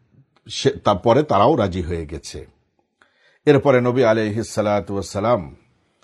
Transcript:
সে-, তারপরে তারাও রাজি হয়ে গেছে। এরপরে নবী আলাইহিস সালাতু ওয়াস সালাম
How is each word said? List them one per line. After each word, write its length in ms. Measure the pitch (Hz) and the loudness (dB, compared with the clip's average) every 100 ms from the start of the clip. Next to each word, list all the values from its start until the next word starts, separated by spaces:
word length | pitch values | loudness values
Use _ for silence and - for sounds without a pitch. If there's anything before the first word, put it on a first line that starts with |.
| _ _ _ _ - | _ _ _ _ -16
সে-, 300 | - - - | -4 -2 0
তারপরে 400 | - 95 120 120 | -2 0 2 2
তারাও 320 | 147 98 113 156 | 2 2 2 2
রাজি 260 | 98 92 | -2 -4
হয়ে 240 | 80 85 76 | -6 -8 -10
গেছে। 420 | 78 - 73 - _ _ _ _ _ _ _ _ _ 151 | -12 -14 -18 -18 _ _ _ _ _ _ _ _ _ 2
এরপরে 360 | 143 143 127 | 4 4 2
নবী 220 | 123 123 | 2 2
আলাইহিস 460 | 117 113 110 107 107 | 2 2 0 -4 -6
সালাতু 440 | - 104 104 95 | -4 -2 -2 -4
ওয়াস 160 | 98 92 | -8 -8
সালাম 460 | 101 110 120 71 - _ _ _ _ | -4 -2 -2 -4 -18 _ _ _ _